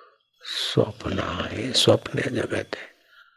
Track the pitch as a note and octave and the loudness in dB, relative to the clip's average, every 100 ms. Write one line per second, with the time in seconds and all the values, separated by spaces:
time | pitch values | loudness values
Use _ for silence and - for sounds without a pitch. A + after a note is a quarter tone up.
0 | - _ _ _ - - - - - - | -20 _ _ _ -10 -6 0 2 2 0
1 | - F#2+ - F2+ - F#2+ C3 B2 - G#2+ | -6 -4 -4 -4 -6 -4 -2 4 6 6
2 | - - - A#2 - G2+ G2+ - - _ | 4 -2 -2 -2 -2 -4 -4 -10 -12 _
3 | _ - - | _ -20 -20